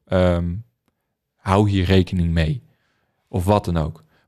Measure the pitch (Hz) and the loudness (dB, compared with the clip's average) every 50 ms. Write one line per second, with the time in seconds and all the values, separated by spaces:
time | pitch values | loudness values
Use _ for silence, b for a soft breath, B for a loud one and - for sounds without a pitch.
0 | _ _ - 92 92 90 87 87 85 85 85 104 113 _ _ _ _ _ _ _ | _ _ 0 2 2 2 0 0 -2 -4 -6 -8 -12 _ _ _ _ _ _ _
1 | _ _ _ _ _ _ _ _ - - 95 98 107 104 101 98 90 85 95 95 | _ _ _ _ _ _ _ _ -4 0 2 2 2 2 0 0 0 2 2 2
2 | 90 - - 90 85 85 82 85 80 78 151 120 - _ _ _ _ _ _ _ | 2 2 -2 -2 -2 0 0 0 0 -2 -2 -6 -10 _ _ _ _ _ _ _
3 | _ _ _ _ _ _ - 104 87 95 104 104 101 - 85 82 78 80 80 - | _ _ _ _ _ _ -6 -4 0 0 0 0 0 -2 -2 -2 -4 -4 -6 -12
4 | _ _ _ _ _ | _ _ _ _ _